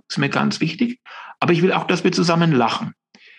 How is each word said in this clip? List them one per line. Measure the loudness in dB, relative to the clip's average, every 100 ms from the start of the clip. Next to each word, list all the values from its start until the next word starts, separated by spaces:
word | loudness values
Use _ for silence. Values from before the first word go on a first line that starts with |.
| _
ist | -4
mir | -2
ganz | 0 -2 -2
wichtig, | -4 -2 -4 -4 -14 -20 -20 -4
aber | 0
ich | 2
will | 2
auch, | 0 0
dass | 0
wir | 0
zusammen | 0 2 4 4
lachen. | 4 2 -2 -8 -12 _ _ -20